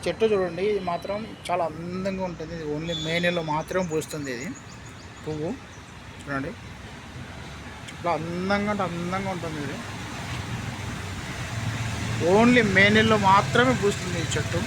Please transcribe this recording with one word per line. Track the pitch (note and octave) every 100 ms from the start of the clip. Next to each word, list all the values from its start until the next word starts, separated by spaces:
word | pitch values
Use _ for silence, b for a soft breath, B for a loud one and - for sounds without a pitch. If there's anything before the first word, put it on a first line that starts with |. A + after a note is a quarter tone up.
చెట్టు | - E3+ A3
చూడండి, | G#3 F#3 E3+ G3
ఇది | G3+ F#3
మాత్రం | E3+ F3+ G3+ A3 G3 -
చాలా | F3 E3
అందంగా | D#3 E3+ F3+ F#3+ F#3+ F#3
ఉంటుంది. | D#3+ D#3+ E3+
ఇది | D3+
only | D3+ E3 D#3+ D#3
మే | E3+
నెలలో | F3 F3 D#3
మాత్రమే | D3+ D#3 F3+ F#3
పూస్తుంది | D#3 D3+ D#3 C#3 A#2+
ఇది | D3+ C#4 - - - - - -
పువ్వు. | - D#3 D#3 C4+ - - - - - -
చూడండి, | - C#3 C#3+ A#3 - - - - - - - - - - - - -
చాలా | - E3+ D#3
అందంగా | E3 F3 F#3 G3+ G#3
అంటే | G#3 F#3
అందంగా | E3+ F3 F#3 G3 F#3
ఉంటుంది | E3 D#3 C#3
ఇది. | - - - - - - - - - - - - - - - - - - - - - - - - - D#3 G3
Only | A#3 B3 A3 F#3+
మే | G3+ G#3+
నెలలో | A3 A3 G3
మాత్రమే | G3 G#3 A#3 B3 A#3
పూస్తుంది | G3+ G3 F#3 F3 D#3+
ఈ | D#3
చెట్టు. | D3 E3+